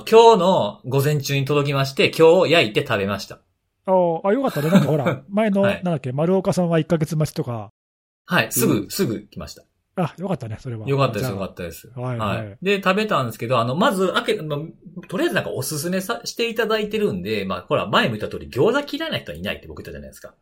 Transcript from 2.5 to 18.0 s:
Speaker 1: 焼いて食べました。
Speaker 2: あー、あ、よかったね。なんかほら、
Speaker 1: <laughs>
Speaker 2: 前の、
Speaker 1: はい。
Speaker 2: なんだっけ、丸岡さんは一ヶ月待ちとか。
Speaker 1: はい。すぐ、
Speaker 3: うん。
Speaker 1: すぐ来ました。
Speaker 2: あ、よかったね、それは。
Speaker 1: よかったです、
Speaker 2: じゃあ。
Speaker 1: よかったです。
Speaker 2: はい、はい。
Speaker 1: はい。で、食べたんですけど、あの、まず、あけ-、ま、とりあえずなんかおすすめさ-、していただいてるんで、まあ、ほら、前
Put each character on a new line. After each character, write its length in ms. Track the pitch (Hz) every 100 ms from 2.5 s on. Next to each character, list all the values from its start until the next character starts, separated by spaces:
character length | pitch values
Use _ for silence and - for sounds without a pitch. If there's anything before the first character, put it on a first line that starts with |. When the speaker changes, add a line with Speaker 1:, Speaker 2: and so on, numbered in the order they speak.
Speaker 1:
焼 160 | 165 117
い 20 |
て 160 | - -
食 120 | 110
べ 60 | 98
ま 140 | 101
し 80 | -
た。 140 | - _ _ _ _ -
Speaker 2:
あ 60 |
ー、 360 | 185 175 165 196
あ、 20 |
よ 100 | 233
か 40 | 262
っ 40 |
た 80 | 156
ね。 80 | 147
な 80 | 185
ん 40 |
か 60 | 143
ほ 80 | 147
ら、 280 | 139 131
Speaker 1:
<laughs> 40 | -
Speaker 2:
前 220 | 202 220
の、 140 | 196
Speaker 1:
は 80 | 196
い。 20 | 180
Speaker 2:
な 80 | 180
ん 20 | 156
だ 0 |
っ 40 |
け、 140 | 127
丸 240 | 131 165 190
岡 160 | 185
さ 80 | 180
ん 80 | 175
は 100 | 165
一 60 | 151
ヶ 120 | 170
月 200 | 156 156
待 120 | 151
ち 60 | -
と 80 |
か。 260 | 147 117 101 _ _ _ _ _ -
Speaker 1:
は 180 | 180
い。 40 | 113
す 160 | - 220
ぐ、 80 |
Speaker 3:
う 120 | 113 95
ん。 40 |
Speaker 1:
す 160 | - 170
ぐ 220 | 104 -
来 120 | -
ま 100 | 76
し 60 | -
た。 80 | - _ _ -
Speaker 2:
あ、 200 | 170 -
よ 100 | 190
か 60 |
っ 40 | 180
た 80 | 110
ね、 100 | 107
そ 120 | 131
れ 40 | 113
は。 120 | 110
Speaker 1:
よ 100 | 139
か 80 | 135
っ 20 |
た 40 |
で 60 | 107
す、 60 | 127
Speaker 2:
じ 0 |
ゃ 20 |
あ。 40 |
Speaker 1:
よ 60 | 98 92
か 0 |
っ 20 |
た 80 | -
で 100 | 87
す。 200 | - - 123
Speaker 2:
は 200 | 127 120
い、 20 |
は 160 | 107
い。 40 | 113
Speaker 1:
は 60 | 107
い。 40 | 98
で、 180 | 185 202
食 120 | 196 190
べ 100 | 214
た 160 | 165
ん 60 | 123
で 40 |
す 40 | -
け 100 | 117
ど、 120 | 123
あ 60 | 120
の、 100 | 143
ま 160 | 262
ず、 200 | 190 185 208
あ 80 |
け-、 180 | 240 214
ま、 160 | 156 143 165 - - - -
と 100 | 185
り 80 | 330
あ 0 |
え 20 |
ず 60 | 180
な 60 |
ん 20 |
か 80 | -
お 100 | -
す 160 | 127 151
す 140 | 165
め 100 | 185
さ-、 180 | 190 - -
し 80 |
て 160 | - 233
い 60 | 226
た 100 | 214
だ 140 | 220
い 100 | 202
て 80 | 214
る 160 | 202
ん 80 | 101
で、 240 | 98 107 95
ま 120 | 90
あ、 80 | -
ほ 60 | 120
ら、 100 | 90
前 200 | 165